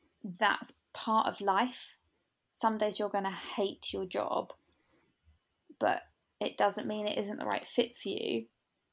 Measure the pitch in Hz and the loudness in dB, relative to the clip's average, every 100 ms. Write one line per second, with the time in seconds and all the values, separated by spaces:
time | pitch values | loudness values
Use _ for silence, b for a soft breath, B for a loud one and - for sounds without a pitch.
0 | _ _ 202 175 202 - - - _ - | _ _ -10 0 2 2 -2 -6 _ -8
1 | - 220 - - 196 190 247 - - - | 2 4 4 0 2 4 2 -2 -14 -16
2 | _ _ _ _ - - 226 214 214 208 | _ _ _ _ -6 2 2 2 0 2
3 | 208 202 190 180 - - 202 - - 196 | 0 0 0 -4 -8 -2 -2 -2 -6 -4
4 | 185 196 - - 185 - _ _ _ _ | -2 -2 0 0 -2 -10 _ _ _ _
5 | _ _ _ _ _ _ _ - 104 - | _ _ _ _ _ _ _ 0 2 2
6 | - _ _ - - - 208 208 220 214 | -4 _ _ -6 -4 2 2 2 -4 -4
7 | 208 - 202 214 214 - - - 233 - | -2 -2 -4 -4 -2 -2 -2 0 0 -2
8 | 196 - - 226 226 _ _ _ _ | -6 -2 -2 -2 -4 _ _ _ _